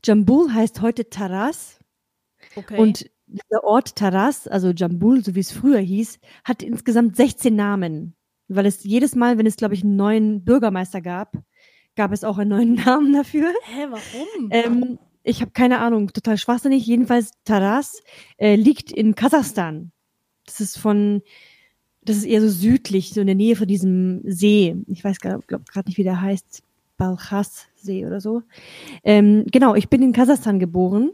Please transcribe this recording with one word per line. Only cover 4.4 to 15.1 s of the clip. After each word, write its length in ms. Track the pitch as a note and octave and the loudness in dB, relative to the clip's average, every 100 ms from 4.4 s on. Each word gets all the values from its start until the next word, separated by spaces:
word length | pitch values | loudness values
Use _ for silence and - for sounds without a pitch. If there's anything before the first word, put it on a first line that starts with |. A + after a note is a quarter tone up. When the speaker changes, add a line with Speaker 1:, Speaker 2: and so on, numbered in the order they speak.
| - | -6
Speaker 1:
also 240 | G3 F#3 | -2 -2
Jambul, 540 | F3 F3+ F3 G#3 C4 | 0 -2 0 2 2
so 100 | G3+ | 0
wie 60 | F#3 | -4
es 120 | F#3 | -6
früher 280 | - C4+ B3+ | -2 2 2
hieß, 400 | F#3+ G3 A3+ - _ - | 0 -4 -6 -10 _ -18
hat 180 | - A#3+ | -8 -8
insgesamt 540 | - A#3+ - A#3 A#3 F#3 | -6 -6 -2 2 2 2
sechzehn 400 | B3+ - B3 G#3+ | 0 2 0 0
Namen. 580 | G3+ G3+ F3 D#3 E3 _ _ _ _ | 0 -2 -4 -6 -12 _ _ _ _
Weil 180 | F#3+ G3+ | 0 0
es 160 | F#3+ | -2
jedes 320 | G3 A3+ C4+ B3 | -2 0 0 2
Mal, 240 | A#3+ A#3 | 2 2
wenn 80 | A3 | 0
es, 80 | G3+ | 0
glaub 160 | G#3+ | -4
ich, 120 | G3 | -2
einen 120 | G3+ G3 | 0 2
neuen 480 | G3+ A3 G#3+ G#3 F3+ | 2 2 0 -2 2
Bürgermeister 560 | C4 A3+ F#3+ F#3 G3 | 2 2 -2 -6 -10
gab, 320 | E3+ F3+ G#3+ - - _ _ _ _ - | -10 -10 -10 -14 -16 _ _ _ _ -4
gab 160 | G3+ | -4
es 120 | G3+ | -2
auch 140 | A3 G3+ | -6 -4
einen 140 | G#3 | -2
neuen 220 | G3+ A#3 | 2 2
<laughs> 120 | A#3 G#3+ | 2 2
Namen 260 | C4 C#4+ | 2 2
dafür. 360 | C#4+ C#4 D4+ D#4+ F#4+ | 2 0 -2 -2 -4
Speaker 2:
Hä, 240 | - A#3+ C#4+ | -8 -12 -10
warum? 600 | A3+ - A#3 E4 A4 A3 | -10 -12 -12 -12 -10 -2
Speaker 1:
Ähm, 480 | A#3 A#3 A#3+ B3+ A#3+ _ | -2 0 -2 -2 -8 _